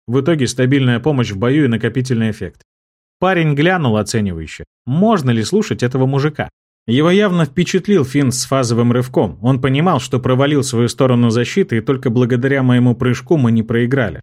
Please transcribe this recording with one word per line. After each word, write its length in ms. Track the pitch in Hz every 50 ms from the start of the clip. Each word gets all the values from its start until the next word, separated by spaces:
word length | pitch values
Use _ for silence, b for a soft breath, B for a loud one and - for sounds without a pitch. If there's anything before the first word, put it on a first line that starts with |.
| _
В 140 | - 120 139
итоге 280 | 135 175 170 151 123
стабильная 520 | 107 - - 127 127 143 139 131 123 120 113
помощь 320 | - 156 147 127 113 98
в 60 | 101
бою 260 | 95 117 123 139 156 147
и 60 | 120
накопительный 640 | 117 104 120 117 - 135 123 127 123 113 113 110
эффект". 300 | 101 - 95 85 - _ _ _ _ _ _ _ _ _ _ _ _ -
Парень 360 | 180 185 190 170 160 151 143
глянул 400 | 139 156 180 190 175 147 120 107
оценивающе. 720 | 107 101 - - 113 104 98 85 80 80 - - - - _ _ _ -
"Можно 460 | 120 135 170 208 226 220 175 131 127
ли 120 | 117 113 107
слушать 380 | - 175 214 208 - 113 -
этого 240 | 123 123 127 131 131
мужика?" 440 | 131 139 135 139 156 151 - 104 - _ _ _ _ _ _ -
Его 220 | - 117 139 156 175
явно 360 | 180 202 214 196 180 170 160
впечатлил 580 | 131 - 180 170 - - 185 - 208 202 175 127
финт 300 | 127 - 143 143 120 -
с 120 | - -
фазовым 440 | - 135 135 123 113 117 117 120 120
рывком. 480 | 120 127 123 - - 170 127 87 - -
Он 200 | 101 127 135 127
понимал, 400 | 135 135 131 143 170 185 165 123
что 180 | - - 135 123
провалил 420 | 127 123 127 123 139 147 151 139 127
свою 260 | - 120 113 120 117
сторону 400 | - - 135 127 123 120 120 117
защиты, 480 | 110 123 120 - - 196 185 - 117
и 40 | 113
только 280 | 107 - 139 131 - 131
благодаря 540 | 113 123 127 120 127 120 127 135 139 135 131
моему 320 | 127 123 123 123 123 117
прыжку 420 | 127 127 127 120 - - - 180
мы 160 | 151 123 113 113
не 100 | 113 110
проиграли. 560 | - 117 117 120 120 135 135 117 92 - -